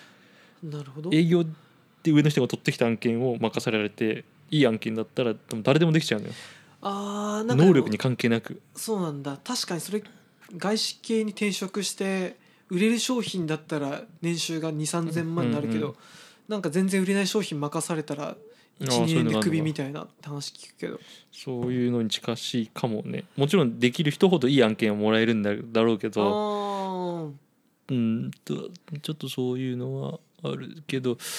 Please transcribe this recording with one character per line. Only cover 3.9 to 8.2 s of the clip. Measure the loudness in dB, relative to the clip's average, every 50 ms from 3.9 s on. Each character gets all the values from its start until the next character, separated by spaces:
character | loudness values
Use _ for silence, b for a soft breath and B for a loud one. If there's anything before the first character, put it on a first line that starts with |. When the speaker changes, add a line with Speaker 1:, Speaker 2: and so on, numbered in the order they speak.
| -2 -2 0 0 0 -2 -8 _ _ _ -10 -2
Speaker 2:
い | 2 4
い | 4
案 | 4 4 0
件 | -2 -4 -4
だ | -4
っ | -4
た | -4 -2 -2 0
ら、 | 0 -2
多 | -4 _ -6 -6
分 | 0 2
誰 | 4 4 6
で | 6
も | 4
で | 4 2
き | 2
ち | 0 -2
ゃ | -2
う |
の | -4
よ。 | -8 -12 B B B B B B B B B
Speaker 1:
あ | -6 -6 -6 -4 -6 -6 -6 -4 -4 -4 -4 -2 0
ー、 |
な |
ん |
か | 2 4
で | 8 8
も |
Speaker 2:
能 | 8 8
力 | 8 6 2
に | -2
関 | -2 0 -2 -2
係 | 0